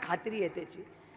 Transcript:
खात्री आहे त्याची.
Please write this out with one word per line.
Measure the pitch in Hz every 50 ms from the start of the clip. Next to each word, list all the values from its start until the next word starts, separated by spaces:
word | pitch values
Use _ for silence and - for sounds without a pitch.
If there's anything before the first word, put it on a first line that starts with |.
खात्री | - - 175 180 - 226 220 214
आहे | 190 165
त्याची. | - 180 165 - - - 202 - - - - - -